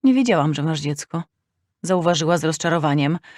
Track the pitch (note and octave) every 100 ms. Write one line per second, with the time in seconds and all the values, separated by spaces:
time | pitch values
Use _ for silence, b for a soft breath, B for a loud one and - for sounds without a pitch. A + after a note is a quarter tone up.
0 | C4+ B3+ B3 F3 D3 C#3+ D3+ D#3 D3 D3
1 | - E3 - _ _ _ _ _ F3 F#3
2 | E3 D#3+ D#3+ E3+ D#3 D#3+ F3 E3 D3+ D3
3 | C#3+ E3 b